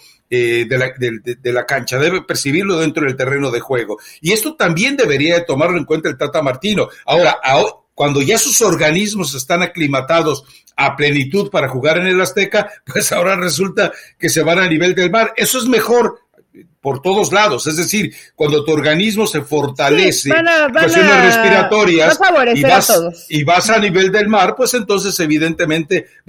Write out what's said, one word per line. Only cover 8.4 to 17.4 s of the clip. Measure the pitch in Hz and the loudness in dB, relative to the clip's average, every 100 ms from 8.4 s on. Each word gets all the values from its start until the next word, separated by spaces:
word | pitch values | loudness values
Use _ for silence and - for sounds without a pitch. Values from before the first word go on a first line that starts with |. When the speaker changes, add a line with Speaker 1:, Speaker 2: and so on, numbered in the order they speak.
| - - | 0 2
Speaker 1:
organismos | 220 151 156 170 208 208 147 | 2 2 0 0 -2 -4 -6
están | 135 - 175 | -8 -4 -2
aclimatados | 175 175 147 135 135 165 156 131 - - _ - | -2 -4 -2 -2 0 0 0 -2 -8 -20 _ -4
a | 135 135 | -4 0
plenitud | 147 147 135 202 202 | 0 0 0 -2 -2
para | 175 - | -2 -2
jugar | 127 147 175 | -2 0 0
en | 185 | 0
el | 185 | 0
Azteca, | 185 - 196 214 202 - - | 0 -2 -2 -2 -4 -8 -8
pues | 208 - | -4 -2
ahora | 180 180 190 | 0 0 -2
resulta | 180 135 190 214 180 - - _ | -2 -4 -4 -2 -2 -4 -20 _
que | 170 | -2
se | 165 | 0
van | 151 175 | 0 0
a | 180 | 0
nivel | 156 180 185 | 0 0 0
del | 175 | 0
mar. | 170 - - | 0 0 -2
Eso | - 262 | -4 -2
es | 233 | 0
mejor | 226 - 240 233 - _ _ _ - - _ | 0 2 2 0 -4 _ _ _ -20 -20 _
por | 139 127 | -6 -4
todos | 180 202 185 | 0 0 2
lados, | 196 | 2